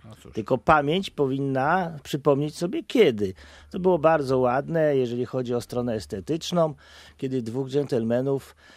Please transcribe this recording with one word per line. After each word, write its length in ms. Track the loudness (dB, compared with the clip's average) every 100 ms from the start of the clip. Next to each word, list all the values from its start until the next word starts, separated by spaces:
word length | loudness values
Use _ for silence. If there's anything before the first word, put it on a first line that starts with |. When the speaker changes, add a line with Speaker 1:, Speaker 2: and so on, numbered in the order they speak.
Speaker 1:
No 120 | -20 -20
cóż. 100 | -10
Speaker 2:
Tylko 260 | -8 -2 0
pamięć 520 | 4 4 4 -2 -4
powinna 800 | -2 -2 0 -2 0 0 0 -2 -8
przypomnieć 540 | -8 0 2 2 0 -4
sobie 240 | -6 -6
kiedy. 500 | 0 4 4 4 -4 -6 -18 -20 -12
To 100 | -2
było 180 | 2 4
bardzo 400 | 4 4 2 2
ładne, 580 | 2 0 0 0 2 2
jeżeli 280 | 0 -2
chodzi 300 | -4 -4 -2
o 60 | -4
stronę 340 | -4 -4 -2
estetyczną, 800 | -4 -6 -8 -6 -6 -2 0 0 -2 -16 -20 -20 -10
kiedy 260 | -6 -4
dwóch 260 | -4 -6 -2
dżentelmenów 880 | -2 -2 -2 0 0 0 -2 -6 -20 -20